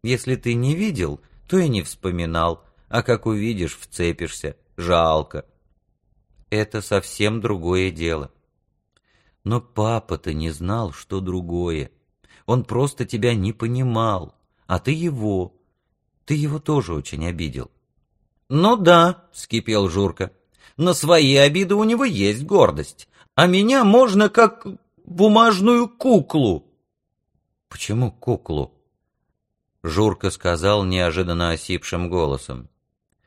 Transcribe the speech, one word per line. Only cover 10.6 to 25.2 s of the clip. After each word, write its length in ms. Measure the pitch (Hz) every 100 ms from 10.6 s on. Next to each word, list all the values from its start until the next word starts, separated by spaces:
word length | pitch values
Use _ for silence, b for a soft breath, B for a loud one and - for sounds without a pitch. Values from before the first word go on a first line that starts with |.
| 87 113 101
что 260 | 71 - 98
другое. 720 | 92 92 87 87 87 80 - _ _ _ b b -
Он 180 | 123
просто 420 | - 120 139 - 120
тебя 280 | 117 120
не 180 | 113 95
понимал, 840 | 113 117 123 131 113 113 95 - _ _ _ -
а 120 | 92
ты 120 | -
его. 600 | 160 175 135 107 95 90 _ _ _ _ _ _ _ -
Ты 100 | 151
его 240 | 151 151
тоже 340 | - 147 92
очень 320 | 78 69 71 82
обидел. 460 | 85 78 65 62 _ _ _ _ _ _ _ _
«Ну 280 | 143 196 240
да», 480 | 170 175 170 185 _
вскипел 580 | - - 113 110 107 95
Журка, 420 | 87 98 - 92 _ _ b b -
«на 160 | 175
свои 420 | - 147 170 139 139
обиды 400 | 143 160 190 202
у 80 |
него 220 | 220 233 269
есть 380 | 135 101 107
гордость, 680 | 147 196 107 73 73 - - b b -
а 120 | 175
меня 360 | 185 214 269
можно 460 | 208 233 254 196 208
как 360 | 233 226 226 202 190 _ _
бумажную 840 | - 175